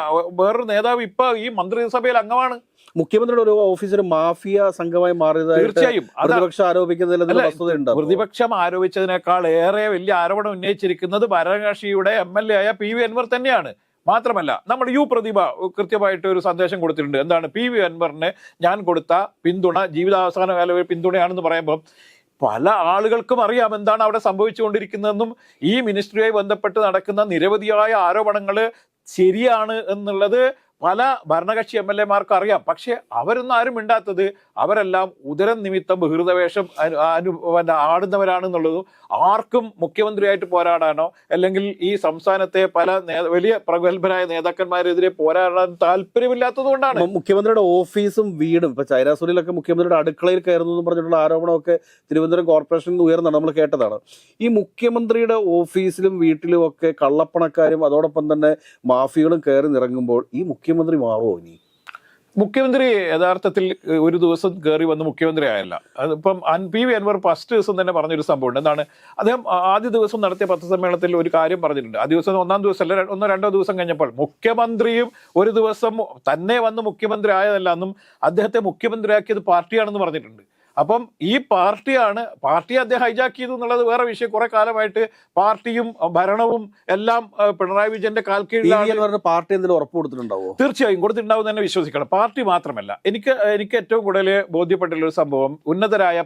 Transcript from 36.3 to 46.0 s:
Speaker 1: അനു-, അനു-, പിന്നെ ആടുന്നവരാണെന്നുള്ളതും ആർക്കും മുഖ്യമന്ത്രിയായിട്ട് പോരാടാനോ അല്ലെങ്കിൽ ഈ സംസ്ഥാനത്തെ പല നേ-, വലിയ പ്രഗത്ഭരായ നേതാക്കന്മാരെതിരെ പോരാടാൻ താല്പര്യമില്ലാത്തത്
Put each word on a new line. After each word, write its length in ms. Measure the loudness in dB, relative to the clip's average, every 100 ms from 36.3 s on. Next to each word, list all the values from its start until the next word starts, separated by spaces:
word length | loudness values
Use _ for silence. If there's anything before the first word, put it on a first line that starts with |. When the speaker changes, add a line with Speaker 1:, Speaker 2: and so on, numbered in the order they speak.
| 2 0 -2 -6 -4
Speaker 1:
അനു-, 180 | -2 0
അനു-, 380 | 0 0 -2 -4
പിന്നെ 380 | 0 0 2
ആടുന്നവരാണെന്നുള്ളതും 1120 | 2 2 2 0 0 0 0 -2 -2 -2 -2 -8 _ -6
ആർക്കും 640 | -2 0 0 0 -2 -4 -6
മുഖ്യമന്ത്രിയായിട്ട് 680 | -6 -2 -2 0 0 0 0
പോരാടാനോ 640 | 0 2 2 0 0 -4 -6 _
അല്ലെങ്കിൽ 440 | 0 0 0 -4 -4
ഈ 140 | -2 0
സംസ്ഥാനത്തെ 720 | -2 -2 0 0 0 0 2 2
പല 260 | 0 -2 -4
നേ-, 220 | -4 0
വലിയ 320 | 2 2 0 -2
പ്രഗത്ഭരായ 580 | 0 0 0 -2 -2 -2
നേതാക്കന്മാരെതിരെ 840 | -2 -4 -4 -2 0 0 2 0
പോരാടാൻ 680 | 2 0 2 2 2 -2 0
താല്പര്യമില്ലാത്തത് 840 | 2 2